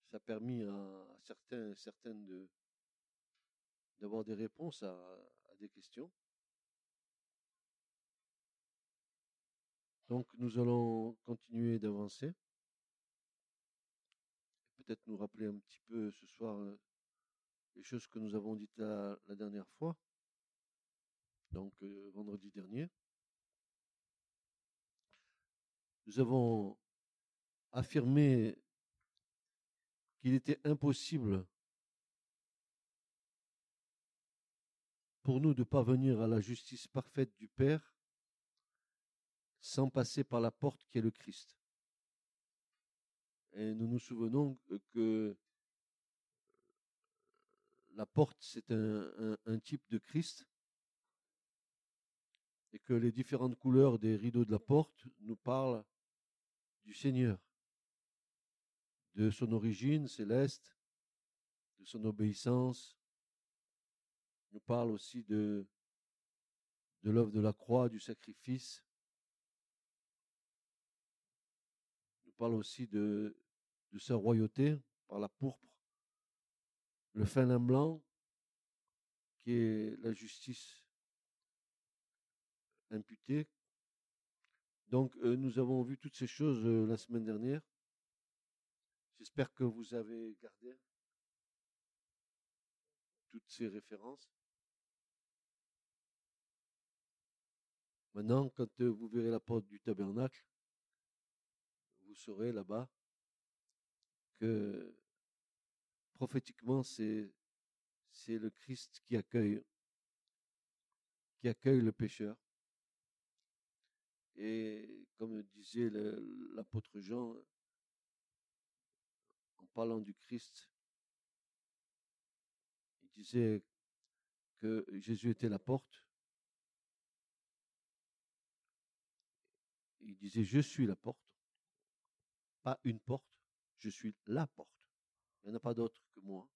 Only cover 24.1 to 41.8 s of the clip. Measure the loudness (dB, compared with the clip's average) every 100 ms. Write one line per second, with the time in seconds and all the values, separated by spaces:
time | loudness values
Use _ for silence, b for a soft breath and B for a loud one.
24.1 | _ _ _ _ _ _ _ _ _ _
25.1 | _ _ _ _ _ _ _ _ _ -6
26.1 | 2 4 4 4 2 0 -8 _ _ _
27.1 | _ _ _ _ _ _ -4 0 2 6
28.1 | 8 8 6 4 -2 _ _ _ _ _
29.1 | _ _ _ _ _ _ _ _ _ _
30.1 | _ 2 4 2 0 2 2 2 0 0
31.1 | 0 2 2 0 _ _ _ _ _ _
32.1 | _ _ _ _ _ _ _ _ _ _
33.1 | _ _ _ _ _ _ _ _ _ _
34.1 | _ _ _ _ _ _ _ _ _ _
35.1 | _ 0 4 4 4 4 4 6 6 6
36.1 | 4 4 4 2 -6 -8 -16 -8 -8 -4
37.1 | -2 -2 _ -18 2 2 2 -2 _ _
38.1 | _ _ _ _ _ _ _ _ _ _
39.1 | _ _ _ _ _ -6 0 2 2 0
40.1 | -2 0 0 0 0 -4 -4 _ 0 0
41.1 | -2 -16 -16 -20 _ _ _